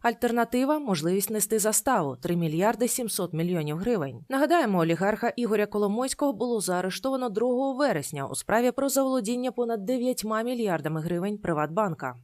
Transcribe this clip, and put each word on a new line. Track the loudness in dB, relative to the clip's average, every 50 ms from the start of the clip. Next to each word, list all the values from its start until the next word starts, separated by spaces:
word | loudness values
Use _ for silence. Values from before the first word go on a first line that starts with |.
Альтернатива — | 0 0 0 2 0 0 2 2 0 2 2 2 2 2 0 0
можливість | 0 -2 -2 0 0 0 0 0 0 -2
нести | -2 -2 0 0 0 2
заставу — | 2 2 0 0 2 2 2 2 2 0 -4 -4
три | -2 -2 0
мільярди | 0 0 0 2 2 2 2 2 2 0 0
сімсот | 0 -2 -4 -4 -4 -4 -4 -2
мільйонів | -2 -2 -2 0 0 0 -2 -2 -4
гривень. | -2 0 0 0 0 -2 -4 -6 -10 -8 -4
Нагадаємо, | 0 0 2 4 4 4 4 4 4 4
олігарха | 4 4 2 2 2 0 0 0 -2 -2
Ігоря | -2 -2 0 0 2 2 0
Коломойського | 0 0 0 0 0 0 0 -2 -4 -2 0 0 0
було | 0 -2 -2 -2 0 -2
заарештовано | 0 0 0 0 0 -2 -4 -4 -2 -2 -2 -2 -2 -2
другого | -2 0 0 2 2 2 0 0 0
вересня | 0 2 2 2 0 -4 -6 -6 -6 -6
у | -6 -8
справі | -8 -2 0 2 4 4 2
про | 2 0 0 2
заволодіння | 2 2 2 2 2 0 0 -2 -2 -2 -2 -2
понад | -2 -2 -2 -2 -2 -2 -2
дев'ятьма | -2 0 0 0 0 -2 -2 -2 -2 -2 -2
мільярдами | -2 -2 -2 0 0 0 0 0 -2 -2 -2 -2
гривень | -2 -2 -2 -2 -2 -2 -4 -2
Приватбанка. | -2 -2 0 0 -2 0 0 0 0 0 -2 -4 -6 -8 -8 -10